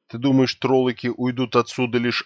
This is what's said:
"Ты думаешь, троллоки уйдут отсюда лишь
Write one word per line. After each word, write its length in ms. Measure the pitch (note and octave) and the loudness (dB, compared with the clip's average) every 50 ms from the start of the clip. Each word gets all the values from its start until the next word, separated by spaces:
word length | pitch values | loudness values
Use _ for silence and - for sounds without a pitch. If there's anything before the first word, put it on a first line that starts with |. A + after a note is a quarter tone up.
| _ _ | _ _
"Ты 120 | - A#2 | -10 -2
думаешь, 340 | B2 C#3 C3+ C3+ C3 A#2+ - | 0 2 4 4 4 2 0
троллоки 520 | - - A#2+ C3 C3 B2+ B2+ A#2+ - - A#2+ | -4 -2 2 2 2 2 2 -2 -2 -6 -6
уйдут 480 | A#2 - B2 B2 A#2+ B2 B2+ G#2+ - | -4 -2 -4 -4 -2 -2 -4 0 2
отсюда 420 | B2 A#2 - - - B2+ A#2+ A2+ B2 | 0 0 0 -2 -4 -4 -2 0 -2
лишь 260 | A#2 A#2+ - - - | 0 0 -2 -4 -4